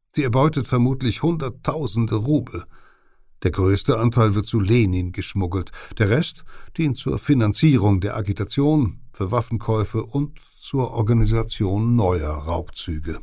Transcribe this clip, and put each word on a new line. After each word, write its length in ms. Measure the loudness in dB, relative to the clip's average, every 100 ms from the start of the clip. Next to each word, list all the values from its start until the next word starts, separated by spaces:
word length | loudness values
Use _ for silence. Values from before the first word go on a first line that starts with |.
| _
Sie 120 | -4
erbeutet 420 | 0 2 2 0 -2
vermutlich 560 | 2 2 2 -2 0
Hunderttausende 920 | 0 0 -4 -6 -6 -4 -4 -2 0 -2
Rubel. 480 | 0 0 -2 -10 -14 -20 -20 _ _ _ -20 -4
Der 80 | 0
größte 480 | 4 4 2 2 2
Anteil 360 | 4 4 4
wird 120 | 4 0
zu 120 | 0
Lenin 540 | 4 4 4 2 -2
geschmuggelt, 580 | -6 -6 -4 -2 -2 -6 -10 -16 -2
der 120 | 2
Rest 340 | 2 0 -6 -16 -16 -14 -4
dient 220 | -2 -2
zur 200 | -4 -4
Finanzierung 800 | 0 2 2 4 4 4 4 2
der 160 | 0 -4
Agitation, 840 | -4 -4 -4 0 2 2 0 -4 -16
für 180 | -8 -2
Waffenkäufe 720 | -2 -2 -4 -2 -2 0 -4
und 360 | -4 -4 -4 -8 -20 _
zur 300 | -8 -4 -4
Organisation 1040 | -2 2 4 4 2 0 -2 -2 0 2 2
neuer 360 | 2 0 -2
Raubzüge. 880 | -6 -4 -6 -6 -10 -8 -6 -6 -8